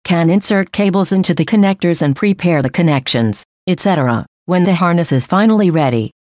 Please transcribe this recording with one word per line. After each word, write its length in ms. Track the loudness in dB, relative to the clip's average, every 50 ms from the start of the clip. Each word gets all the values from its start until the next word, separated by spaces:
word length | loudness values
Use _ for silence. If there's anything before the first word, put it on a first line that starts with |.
| -4
can 260 | -2 0 2 2 2
insert 420 | 2 2 0 0 -2 -2 -2 -4
cables 400 | -4 -2 -2 0 0 0 0 0
into 220 | 0 0 0 0 0
the 100 | -2 -2
connectors 560 | 0 2 2 2 2 0 0 0 -2 0 0
and 140 | 0 -2 -2
prepare 480 | 0 0 -2 0 0 0 0 0 0
the 80 | 0 -2
connections, 720 | -2 0 0 2 0 0 -2 -2 -2 0 0 -2 -2 -6 -10 _ _ _ -4
et 140 | -4 -4 -2
cetera. 440 | 0 0 0 0 0 0 -2 -2 -6 -10 _ _ -6
When 180 | -2 0 0
the 120 | 2 2 0
harness 360 | 0 0 0 0 0 0 0
is 160 | 0 -2 -2
finally 440 | 0 0 2 2 2 2 2 2 2
ready, 420 | 2 0 0 0 0 -2 -4 -4 _ _ _